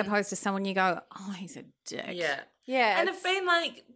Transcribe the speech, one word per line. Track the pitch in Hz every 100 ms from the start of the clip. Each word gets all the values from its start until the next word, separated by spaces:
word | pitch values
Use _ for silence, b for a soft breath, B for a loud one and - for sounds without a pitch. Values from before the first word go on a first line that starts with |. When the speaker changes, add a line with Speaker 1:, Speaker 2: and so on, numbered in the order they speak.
| 202
Speaker 1:
opposed | 208 196
to | 185
someone | 202 196 196
you |
go, | 190 185 170 - -
"Oh, | 196 180
he's | 185 -
a | - _ -
dick." | - - 175
Speaker 2:
Yeah. | 156 139 - _ -
Speaker 3:
Yeah, | 262 226 196
Speaker 2:
And | 359
Speaker 3:
it's | 370
Speaker 2:
it's |
been | 359 381 359
like | 339 311 - -